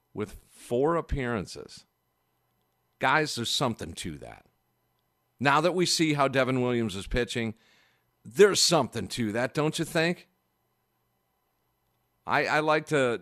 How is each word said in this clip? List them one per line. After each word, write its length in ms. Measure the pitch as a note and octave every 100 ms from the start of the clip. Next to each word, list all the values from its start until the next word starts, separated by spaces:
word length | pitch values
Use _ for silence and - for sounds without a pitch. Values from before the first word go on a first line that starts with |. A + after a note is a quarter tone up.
| _
with 240 | - G#2 - -
four 460 | - - A#2+ C#3+ E3+
appearances. 880 | D3 C#3+ B2 A#2 F2 - - - - _ _ _ _ _ _ _ _ _ _ -
Guys, 360 | C3 D3 D3+
there's 160 | - A2+
something 440 | - C3+ A2 -
to 240 | - F#2 D2
that. 260 | A#1+ G#1+ - _ _ _ _ _ _ _ _ -
Now 200 | C3+ C#3+
that 140 | D#3+
we 120 | F3 F3
see 260 | - D#3+
how 140 | D3 C3+
Devin 320 | C3 B2+ C3
Williams 360 | B2 B2 A2+ F#2+
is 100 | F#2+
pitching, 480 | B2 A#2+ B2 A2+ G#2 _ _ _ _ _ _
there's 360 | - A#2+ G3+ D#3+
something 480 | - E3 A#2 A#2 F#2+
to 240 | - A2+
that, 220 | G#2+ B2
don't 240 | - D3+ -
you 60 |
think? 440 | D#3+ E3+ E3 F3+ - _ _ _ _ _ _ _ _ _ _ _ _ _ _ _ _ _ _ _
I, 220 | - C3 B2
I 140 | C#3+
like 260 | D#3 D#3 D3+
to, 340 | D3+ B2+ A2